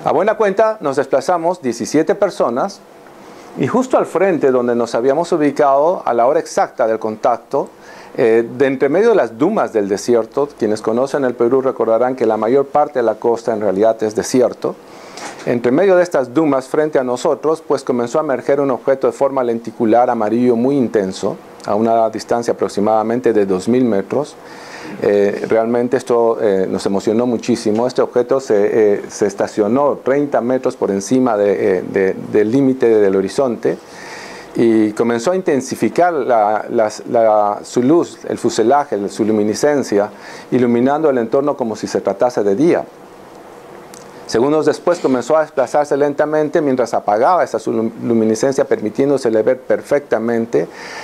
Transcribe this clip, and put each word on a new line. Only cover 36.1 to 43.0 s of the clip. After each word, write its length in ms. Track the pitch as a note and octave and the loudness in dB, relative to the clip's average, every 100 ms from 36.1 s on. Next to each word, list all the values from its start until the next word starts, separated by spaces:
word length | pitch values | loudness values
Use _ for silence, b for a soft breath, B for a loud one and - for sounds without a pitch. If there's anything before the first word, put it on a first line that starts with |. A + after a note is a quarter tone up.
la, 540 | D#3 A#2+ A2+ G#2 G#2+ - | 0 0 2 2 0 -2
las, 340 | A#2+ G#2+ - - | 0 0 -2 -2
la, 520 | A#2+ A2+ G#2+ G#2 G#2 | 2 4 4 2 -2
su 180 | - B2 | -4 0
luz, 360 | B2 E3+ C#3+ - - | 2 2 2 -8 -8
el 100 | G#2 | -4
fuselaje, 680 | A#2 - A2 C#3+ C#3+ G#2 G2 | -2 0 2 2 2 -4 -6
su 160 | - | -4
luminiscencia, 840 | G#2+ A2 G#2+ G2+ D3 C#3+ A2+ G2+ G#2 - B B B | 0 0 0 0 0 0 0 0 -2 -6 B B B
iluminando 580 | B2+ B2 A#2+ C3 D3 D#3 | 0 2 2 2 2 2
el 80 | C3 | 0
entorno 380 | A2 C#3 C#3+ C3+ | 0 0 0 -2
como 180 | A#2 | -4
si 140 | G#2 G2+ | -6 -4
se 120 | G#2 | -2
tratase 440 | G2+ F#2+ B2 B2 | -2 0 0 0
de 100 | G2+ | 0
día. 300 | G2 E3 G#2 - - | 2 2 2 -2 -14